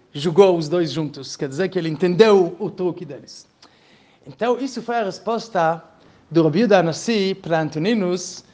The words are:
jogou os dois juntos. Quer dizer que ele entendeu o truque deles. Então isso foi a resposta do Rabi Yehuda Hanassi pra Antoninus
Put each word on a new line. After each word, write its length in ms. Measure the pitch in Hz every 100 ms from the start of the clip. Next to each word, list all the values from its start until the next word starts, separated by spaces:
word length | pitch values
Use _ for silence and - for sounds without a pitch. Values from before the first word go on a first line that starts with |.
| _
jogou 420 | 143 165 156 196 170
os 120 | 151
dois 220 | 175 160
juntos. 440 | 139 151 143 127 -
Quer 140 | 147
dizer 180 | 135 185
que 100 | 185
ele 120 | 165
entendeu 680 | 147 185 175 220 202 170 -
o 120 | 196
truque 340 | - 180 165
deles. 420 | 156 131 - - _ _ _ _ _ _ _ _ -
Então 320 | 139 233 240
isso 240 | 262 254
foi 140 | 226 233
a 80 |
resposta 800 | 196 180 - 226 226 185 160 165 - _ _ _ _
do 100 | 156
Rabi 160 | 160 156
Yehuda 200 | 233 196
Hanassi 560 | 165 151 - 220 190 190
pra 260 | 165 165
Antoninus 800 | 151 156 180 233 180 185 - - -